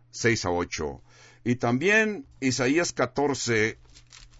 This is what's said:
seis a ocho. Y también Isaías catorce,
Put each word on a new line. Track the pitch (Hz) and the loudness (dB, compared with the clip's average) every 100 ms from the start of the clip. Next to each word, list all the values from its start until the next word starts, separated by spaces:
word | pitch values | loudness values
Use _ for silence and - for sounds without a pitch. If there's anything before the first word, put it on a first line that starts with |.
| _ | _
seis | - 117 113 | -2 0 0
a | 92 | 0
ocho. | 87 85 - 76 67 - - - - | -2 -2 -4 -8 -8 -18 -20 -20 -10
Y | 117 | -4
también | 123 120 127 175 214 214 190 - - | -2 0 2 4 4 2 -2 -10 -4
Isaías | 131 123 127 156 170 | -2 0 2 2 0
catorce, | - 123 - 143 127 117 110 110 - - - - - - - | -2 -2 0 0 0 0 0 0 -2 -16 -20 -20 -20 -20 -16